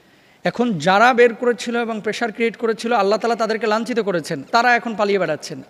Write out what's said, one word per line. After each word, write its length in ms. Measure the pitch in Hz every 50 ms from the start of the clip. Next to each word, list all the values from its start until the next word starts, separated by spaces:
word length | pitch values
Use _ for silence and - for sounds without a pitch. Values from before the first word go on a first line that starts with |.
| _ _ _ _ _ _ _ _ _
এখন 340 | 180 - - 240 247 208 156
যারা 360 | 139 185 190 202 226 247 262
বের 200 | 226 240 240 226
করেছিল 460 | - 247 240 233 - - 240 233 240
এবং 200 | 240 220 226 214
প্রেশার 300 | - 220 196 - 240 226
ক্রিয়েট 240 | - - 233 233 196
করেছিল, 360 | - 240 226 220 220 - 233
আল্লাহ 260 | 240 220 190 196 214 214
তাআলা 180 | 226 233 233
তাদেরকে 300 | 220 226 202 220 214 214
লাঞ্ছিত 340 | 214 208 220 233 - 247 226
করেছেন, 420 | 208 202 180 170 151 - 165 143
তারা 340 | 135 - - 233 240 247 240
এখন 180 | 233 - 240 214
পালিয়ে 240 | 190 208 202 202 196
বেড়াচ্ছেন। 440 | 175 156 151 139 - - 160 135 -